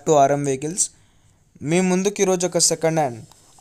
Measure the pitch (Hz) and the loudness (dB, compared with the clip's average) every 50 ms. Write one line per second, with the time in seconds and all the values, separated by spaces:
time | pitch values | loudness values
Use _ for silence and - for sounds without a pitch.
0 | - - 160 147 139 135 143 143 143 147 135 135 143 151 170 214 - - _ _ | 2 2 4 4 4 4 2 0 -2 -2 -4 -4 -4 -6 -4 -4 -4 -6 _ _
1 | _ _ _ _ _ _ _ _ _ _ _ - - 139 160 180 185 185 185 180 | _ _ _ _ _ _ _ _ _ _ _ -12 -6 -2 0 0 2 2 2 2
2 | 190 202 202 - 196 185 185 180 185 175 175 175 160 - 170 160 170 160 160 160 | 0 -2 -2 0 0 0 0 0 0 -2 0 0 0 0 0 0 -2 0 0 0
3 | 151 131 120 110 - - - _ _ _ _ - | -2 -2 -4 -8 -16 -20 -20 _ _ _ _ -4